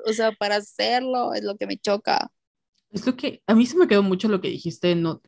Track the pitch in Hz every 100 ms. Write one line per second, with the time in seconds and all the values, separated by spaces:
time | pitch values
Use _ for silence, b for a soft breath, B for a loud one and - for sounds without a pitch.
0 | - 220 220 214 202 208 208 - 214 247
1 | 262 254 240 214 208 202 202 202 - 202
2 | - - - _ _ _ _ _ _ 202
3 | - 254 294 - - 226 240 339 349 202
4 | 196 185 220 190 151 120 170 - 180 175
5 | 165 151